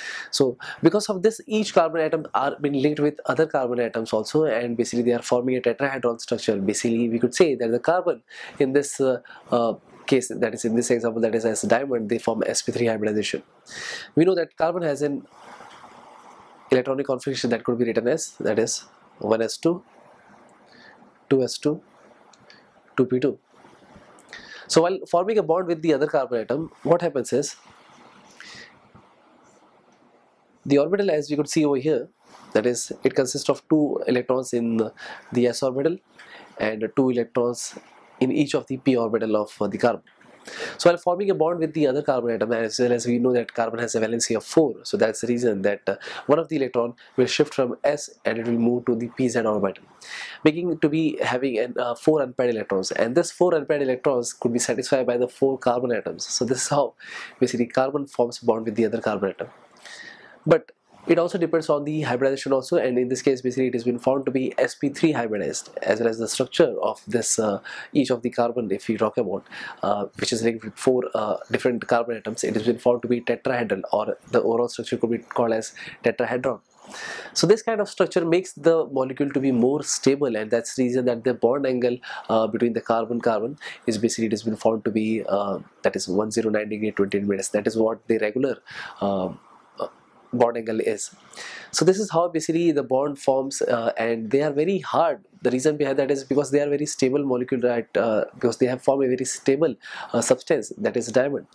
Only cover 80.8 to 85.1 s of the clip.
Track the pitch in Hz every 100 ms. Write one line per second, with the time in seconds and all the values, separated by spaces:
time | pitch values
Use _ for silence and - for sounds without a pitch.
80.8 | 127 123 123 117 120 113 117 139 135 127
81.8 | 123 123 - - - 110 110 110 120 113
82.8 | - 117 113 120 117 110 117 151 - -
83.8 | - 107 110 - 113 107 110 107 113 110
84.8 | 110 107 110